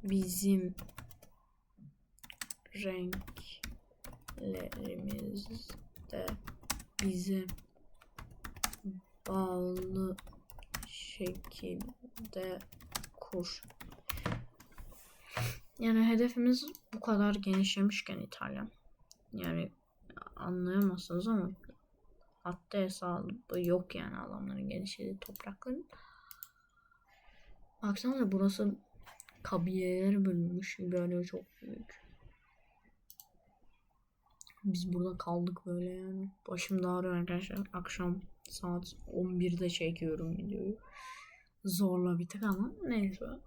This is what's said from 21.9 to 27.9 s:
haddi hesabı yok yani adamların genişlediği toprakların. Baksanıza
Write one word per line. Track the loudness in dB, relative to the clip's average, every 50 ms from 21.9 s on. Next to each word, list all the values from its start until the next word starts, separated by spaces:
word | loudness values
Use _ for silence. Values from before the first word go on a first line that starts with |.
| _ _ _ -20 -20 -20 -20 _ _ _ _
haddi | -8 -8 -8 _ _ 0 2
hesabı | 2 2 0 -2 -2 -2 -2 -2 -2 -4 -6 -8 -8 -4 -2 0
yok | 4 4 4 4 4 0 -6
yani | -6 -6 -6 -6 -6
adamların | -8 -8 -6 -6 -6 -6 -4 -4 -4 -4
genişlediği | -4 -4 -4 -6 -6 -6 -6 -6 -6 -6
toprakların. | -8 -12 -12 -10 -10 -10 -10 -10 -6 -6 -6 -6 -6 -12 -16 -20 -20 -20 -20 -20 -20 -20 -20 -20 -20 -20 _ _ _ _ _ _ _ _ _ _ _ _ -20 _ _ -20 -20 -20 -20 -20 -20 -20 -20 -20 _ _ 0
Baksanıza | 0